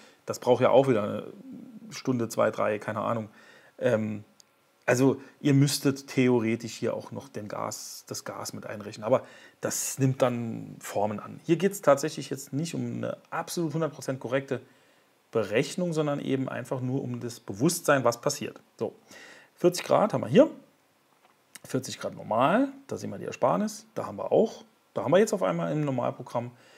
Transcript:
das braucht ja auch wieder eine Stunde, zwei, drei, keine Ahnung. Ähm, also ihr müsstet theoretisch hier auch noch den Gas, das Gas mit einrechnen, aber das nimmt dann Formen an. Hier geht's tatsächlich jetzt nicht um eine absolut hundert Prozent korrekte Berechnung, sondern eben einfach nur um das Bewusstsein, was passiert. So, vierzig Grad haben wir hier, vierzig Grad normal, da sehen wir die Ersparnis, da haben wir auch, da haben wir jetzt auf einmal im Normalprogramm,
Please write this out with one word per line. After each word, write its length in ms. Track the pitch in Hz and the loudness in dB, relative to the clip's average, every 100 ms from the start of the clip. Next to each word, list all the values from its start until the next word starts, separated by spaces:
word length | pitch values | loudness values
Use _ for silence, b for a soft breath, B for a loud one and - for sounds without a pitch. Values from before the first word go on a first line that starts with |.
| B B - | B B -10
das 140 | 107 | -2
braucht 220 | - 120 | 2 4
ja 80 | 123 | 6
auch 180 | 120 135 | 6 6
wieder 160 | 110 | 4
eine 200 | 104 104 - - - - - - - | 0 -6 -8 -14 -16 -16 -16 -18 -16
Stunde, 400 | - - 123 113 | -8 -4 -2 -2
zwei, 220 | - 110 | 2 0
drei, 280 | 107 104 107 | 2 -2 -2
keine 220 | - 110 | -4 -4
Ahnung. 280 | 104 117 104 B B B B - | -2 -2 -6 B B B B -2
Ähm, 440 | 127 110 107 104 - _ _ _ _ _ - | 0 0 -2 -6 -12 _ _ _ _ _ 0
also 340 | 127 135 - B B | 4 4 4 B B
ihr 120 | 143 | 4
müsstet 540 | 139 143 - 143 139 - | 6 6 4 0 0 -2
theoretisch 640 | - 127 123 110 113 117 | 2 4 4 2 -2 -4
hier 200 | - 113 | -6 -4
auch 180 | 104 - | -4 -8
noch 160 | 110 - | -14 -12
den 200 | 104 104 | -12 -10
Gas, 580 | 107 110 - - - - | -6 -6 -8 -12 -14 -12
das 160 | - | -12
Gas 300 | - 101 107 | -10 -12 -10
mit 140 | 107 101 | -12 -12
einrechnen, 360 | 107 104 107 | -12 -12 -6
aber 220 | 107 127 - B B B | 2 2 0 B B B
das 400 | 110 - - - | -4 -4 -4 0
nimmt 220 | 135 131 | 2 4
dann 560 | 127 120 117 113 107 101 | 2 2 -4 -8 -10 -14
Formen 400 | - 107 104 104 | -8 -2 -2 -4
an. 200 | - - | -10 -6
Hier 140 | - 160 | 0 2
geht's 240 | 190 196 | 2 2
tatsächlich 480 | - 135 156 151 139 | 4 4 2 -6 -8
jetzt 240 | 135 - | -10 -6
nicht 220 | 139 165 139 | -4 -4 -4
um 220 | 120 117 | -4 -4
eine 200 | 113 - - | -6 -8 -8
absolut 420 | 156 165 - 165 | -8 -6 -4 -2
hundert 200 | 151 156 | 0 -2
Prozent 260 | - - 135 | -4 -6 -6
korrekte 420 | 113 135 139 120 - b b b b b _ | -2 -2 -2 -6 -8 b b b b b _
Berechnung, 640 | 113 98 107 165 - 180 | -2 2 2 0 -2 -2
sondern 260 | 156 151 143 | 0 0 -2
eben 280 | - 131 135 | 0 -2 -2
einfach 340 | 117 127 131 | -6 -6 -4
nur 220 | 127 135 | -2 -2
um 160 | 123 120 | -4 -6
das 200 | 120 - | -8 -10
Bewusstsein, 640 | - 98 151 175 - 143 | -10 0 0 2 2 4
was 180 | 117 120 | 4 0
passiert. 400 | - - 110 - _ - | -2 -4 -8 -12 _ -8
So, 180 | 113 - - B B B B - | -8 -8 -20 B B B B 0
vierzig 280 | 175 175 | 2 2
Grad 300 | - 131 208 | 2 4 4
haben 80 | 123 | 0
wir 80 | 110 | 4
hier, 200 | 160 320 - - _ _ _ _ _ _ _ _ - - | 6 6 2 -20 _ _ _ _ _ _ _ _ -20 -6
vierzig 340 | 131 113 - | -4 -4 -8
Grad 160 | - 107 | -8 -8
normal, 540 | 104 110 139 214 277 - - | -2 2 4 4 2 -4 -10
da 80 | 104 | -8
sehen 140 | 110 | -8
wir 100 | 101 | -8
die 60 | - | -10
Ersparnis, 600 | - 127 175 214 - - | 0 2 2 -2 -6 -14
da 120 | - 104 | -10 -8
haben 120 | 101 | -6
wir 140 | - | 2
auch, 320 | 147 220 - - _ _ | 4 4 0 -20 _ _
da 100 | - | -4
haben 80 | 107 | 2
wir 80 | 180 | 4
jetzt 140 | 220 | 4
auf 100 | 202 | 2
einmal 280 | 185 175 170 | 0 0 -2
im 80 | 151 | -2
Normalprogramm, 720 | 147 127 127 131 123 123 120 - B | -2 0 -2 -4 -8 -8 -8 -12 B